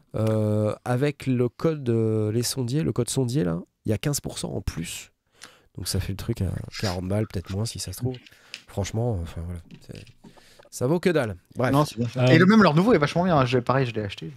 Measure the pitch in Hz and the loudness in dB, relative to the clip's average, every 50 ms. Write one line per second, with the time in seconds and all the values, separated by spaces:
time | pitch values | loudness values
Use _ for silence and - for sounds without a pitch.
0 | _ _ - - 110 110 110 110 107 107 107 107 107 107 - - _ - 123 123 | _ _ -4 -2 0 2 2 2 2 2 2 2 0 0 -2 -4 _ -2 -2 0
1 | 139 147 143 - - 135 127 120 123 120 - - - 165 160 151 135 120 117 113 | 0 -2 -2 -2 -2 -2 0 2 0 0 -2 -2 -2 -2 -2 -2 -2 0 0 2
2 | 113 110 110 110 107 107 107 120 120 - - - 127 117 127 151 165 143 117 - | 2 2 0 0 0 0 0 -2 -2 -2 -4 -4 -4 -4 -2 -2 -2 -2 -2 -2
3 | 120 - - 135 131 117 123 147 175 175 165 175 - - _ _ _ - 107 101 | -2 -2 -2 -2 -2 0 0 -2 0 -2 -2 -4 -6 -10 _ _ _ -4 -4 -2
4 | - 147 143 - - - - - - - - 110 98 - - 80 82 - - - | -2 -4 -4 -4 -6 -8 -8 -8 -8 -8 -8 -8 -8 -8 -8 -8 -10 -10 -10 -12
5 | - - _ _ _ _ _ _ - - - _ _ _ _ - 92 - - 95 | -14 -18 _ _ _ _ _ _ -20 -20 -20 _ _ _ _ -12 -8 -6 -4 -4
6 | - - 98 95 - - 117 - 98 87 - - - - - - - 101 90 92 | -4 -4 -8 -6 -6 -6 -4 -4 -4 -4 -4 -6 -10 -12 -10 -6 -4 -4 -4 -4
7 | 90 92 98 107 113 - - 98 85 - 95 98 110 113 - 95 - - 90 - | -4 -2 -2 -2 -2 -4 -6 -8 -8 -6 -6 -6 -6 -6 -6 -10 -10 -10 -8 -6
8 | 120 127 127 120 - - - - _ - - - - - - - 98 90 - 110 | -6 -6 -6 -8 -12 -20 -20 -20 _ -18 -18 -18 -18 -10 -6 -6 -6 -4 -4 -4
9 | 120 123 113 87 82 82 - 85 82 87 87 82 - - - - - - - - | -2 -2 -2 -4 -6 -8 -8 -10 -10 -10 -10 -12 -14 -18 -20 -20 -20 -18 -18 -18
10 | 101 - - _ - - - - - _ - - - _ - - 123 127 165 180 | -18 -20 -20 _ -20 -20 -20 -20 -20 _ -20 -20 -20 _ -8 -6 -2 0 0 2
11 | - 185 170 156 127 110 95 87 - _ _ - 120 131 135 143 147 147 - 110 | 2 2 2 2 0 0 -4 -10 -14 _ _ -2 0 2 4 4 2 2 0 -4
12 | 120 117 - 123 123 127 127 160 180 185 214 220 202 170 143 160 185 233 240 165 | -4 -4 0 2 6 6 8 8 8 8 8 8 8 8 6 6 6 6 6 4
13 | 147 139 - 165 175 190 170 143 131 120 127 127 120 - 123 135 135 120 113 110 | 4 2 0 0 2 4 4 4 4 4 2 2 2 2 2 2 0 0 -2 -6
14 | 107 101 - - 160 160 143 | -6 -8 -8 -12 -14 -14 -14